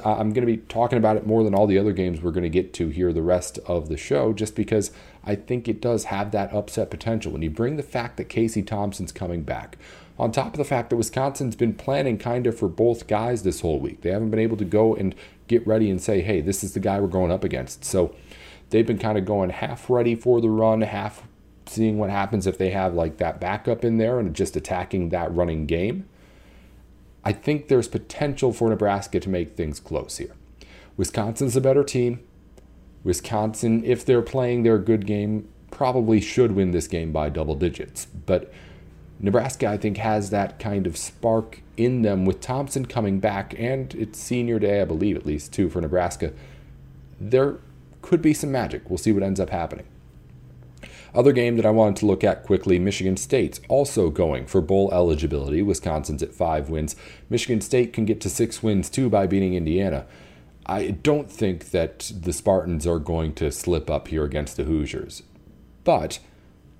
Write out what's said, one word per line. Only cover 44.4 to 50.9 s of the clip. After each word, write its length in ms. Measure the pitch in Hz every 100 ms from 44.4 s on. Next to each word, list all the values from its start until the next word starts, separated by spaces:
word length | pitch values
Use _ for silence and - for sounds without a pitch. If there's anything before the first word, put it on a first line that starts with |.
| 120 110
day, 200 | 101 101
I 40 |
believe, 320 | 87 82 101 82
at 100 | 76
least, 260 | 73 -
too, 160 | - 87
for 120 | 90
Nebraska. 520 | 78 90 87 - 76 - - - - - - - - -
There 360 | 101 127 139 - - - - -
could 220 | - 170
be 100 | 156
some 200 | 147 147
magic. 360 | 131 104 - -
We'll 80 | 90
see 140 | 110
what 140 | 101
ends 160 | 98 95
up 100 | 87
happening. 360 | 90 80 - - - - - - - - - - - -